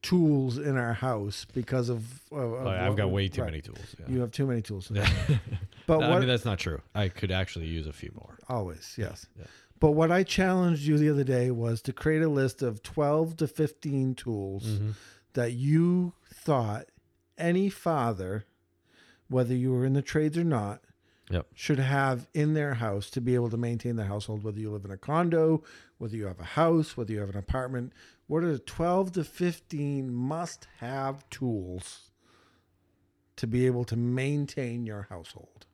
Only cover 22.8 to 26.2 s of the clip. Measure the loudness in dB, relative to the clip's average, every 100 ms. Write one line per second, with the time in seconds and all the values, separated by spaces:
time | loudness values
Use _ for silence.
22.8 | -2 -4 -4 -2 2 2 2 -2 -2 -2
23.8 | -2 -2 -2 -4 -4 -6 -6 -6 -6 -8
24.8 | -10 -10 -2 0 2 4 4 4 -2 -20
25.8 | -20 _ -8 -6